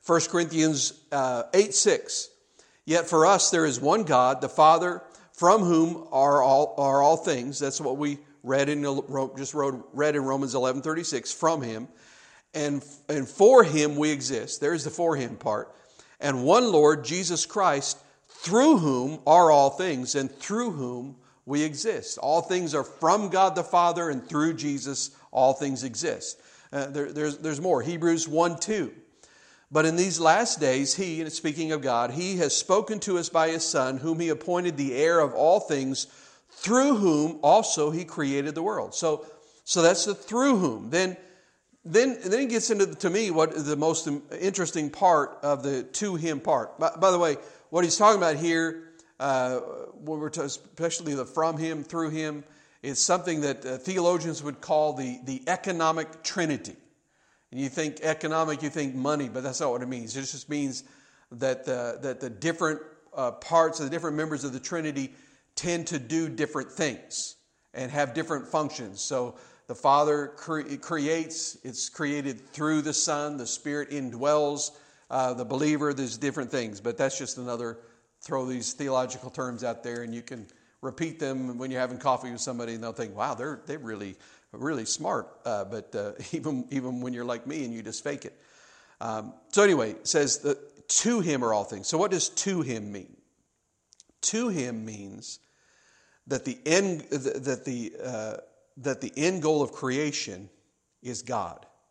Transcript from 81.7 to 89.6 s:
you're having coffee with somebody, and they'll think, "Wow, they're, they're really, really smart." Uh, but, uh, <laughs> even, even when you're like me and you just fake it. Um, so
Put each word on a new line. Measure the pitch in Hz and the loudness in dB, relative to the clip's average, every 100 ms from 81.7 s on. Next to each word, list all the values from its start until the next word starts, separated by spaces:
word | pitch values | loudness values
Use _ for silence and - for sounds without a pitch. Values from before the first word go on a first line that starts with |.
you're | 127 | -4
having | 127 123 | -4 -2
coffee | 135 127 127 | -2 -2 -4
with | 120 | -10
somebody, | - 120 117 113 | -8 -8 -8 -8
and | |
they'll | 113 | -10
think, | 110 113 101 | -8 -10 -4
"Wow, | 123 | -6
they're, | 117 135 131 - | -4 -8 -10 -10
they're | 147 | -12
really, | 120 107 98 92 - _ _ | -10 -10 -10 -12 -20 _ _
really | 113 135 147 110 | -10 -6 -6 -6
smart." | - - 170 - - | -6 -4 -4 -6 -10
Uh, | - 107 95 | -6 -6 -6
but, | 110 - | -10 -10
uh, | 110 104 104 | -8 -8 -10
<laughs> | - | -10
even, | 165 147 135 120 | -8 -6 -6 -6
even | 139 127 123 | -6 -6 -8
when | 123 | -8
you're | 123 120 | -8 -6
like | 120 117 | -6 -8
me | 156 127 | -8 -8
and | |
you | 113 | -8
just | 107 110 | -10 -10
fake | - 143 | -8 -8
it. | - _ _ _ _ _ _ _ | -12 _ _ _ _ _ _ _
Um, | 113 110 107 - _ | -8 -6 -8 -16 _
so | - | 4